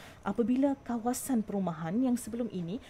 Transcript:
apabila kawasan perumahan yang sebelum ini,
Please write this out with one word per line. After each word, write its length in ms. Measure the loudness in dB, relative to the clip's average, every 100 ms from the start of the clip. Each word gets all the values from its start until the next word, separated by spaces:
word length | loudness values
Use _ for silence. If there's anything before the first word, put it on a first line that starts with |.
| -18 -6
apabila 560 | -2 0 2 4 4 2 -2
kawasan 560 | -2 0 -2 0 0
perumahan 560 | 2 0 -2 -2 -2 2
yang 160 | 2
sebelum 320 | 2 -2 -4 -4
ini, 240 | -4 -4 -6 -10